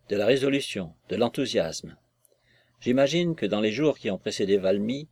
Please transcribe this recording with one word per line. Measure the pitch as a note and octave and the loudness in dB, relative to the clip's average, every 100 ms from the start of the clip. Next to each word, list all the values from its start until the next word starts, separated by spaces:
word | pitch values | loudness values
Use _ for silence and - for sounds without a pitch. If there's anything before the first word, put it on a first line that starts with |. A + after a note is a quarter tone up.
| _ | _
de | G2+ | 0
la | G2+ | 2
résolution, | C3+ C#3 C#3 - G#2 E2 - _ | 4 2 0 -2 -8 -8 -12 _
de | F#2+ | -2
l'enthousiasme. | A#2 - C3 A2 D#2+ D#2 D#2 - _ _ _ _ _ _ _ _ | -2 0 -2 0 -2 -6 -14 -20 _ _ _ _ _ _ _ _
J'imagine | A#2 B2+ C#3 E3 F3 D#3+ | 0 2 4 2 0 -2
que | G#2 | -2
dans | G#2 | 0
les | A2 | 0
jours | G#2+ D3+ - | 2 0 0
qui | A2 | -4
ont | F#2+ | -4
précédé | - - G2 G2 | -6 -4 2 2
Valmy, | F#2 G2+ G#3+ C#4 - | 4 0 0 -4 -8